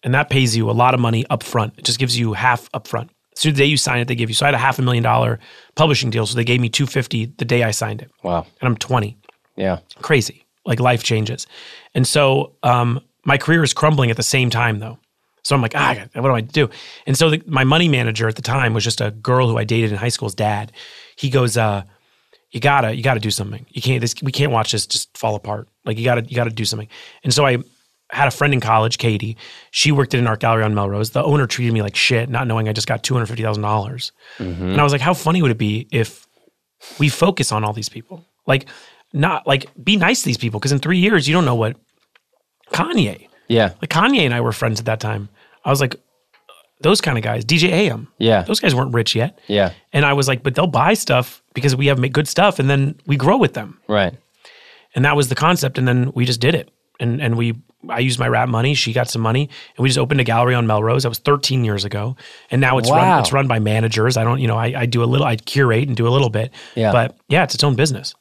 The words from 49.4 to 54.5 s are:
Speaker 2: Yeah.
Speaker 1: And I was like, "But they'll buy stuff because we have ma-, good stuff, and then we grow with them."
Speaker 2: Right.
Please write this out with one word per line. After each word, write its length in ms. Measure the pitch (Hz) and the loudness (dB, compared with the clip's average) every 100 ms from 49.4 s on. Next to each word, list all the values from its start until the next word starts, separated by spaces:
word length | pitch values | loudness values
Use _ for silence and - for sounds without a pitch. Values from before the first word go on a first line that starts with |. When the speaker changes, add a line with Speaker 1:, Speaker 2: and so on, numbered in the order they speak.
| - | -2
Speaker 2:
Yeah. 260 | 104 92 - _ | 2 2 -2 _
Speaker 1:
And 120 | - 143 | 0 2
I 80 | |
was 140 | 139 135 | 2 0
like, 140 | 127 | 0
"But 120 | 139 123 | -2 0
they'll 120 | 175 | 0
buy 260 | 123 151 | 2 2
stuff 480 | 214 - 127 123 - _ | 0 2 0 0 -10 _
because 220 | - 135 131 | -2 0 2
we 120 | 139 | 2
have 120 | 135 | 2
ma-, 80 | 131 | 0
good 200 | 135 156 | 0 -2
stuff, 320 | - 202 - | 2 2 2
and 100 | 135 | 2
then 260 | 139 139 - - | 2 0 -4 -4
we 120 | 143 | 0
grow 200 | 131 233 | 2 2
with 160 | 185 | 2
them." 260 | - 107 - _ | -2 -12 -16 _
Speaker 2:
Right. 260 | 104 95 - _ _ - | 0 0 -2 _ _ -20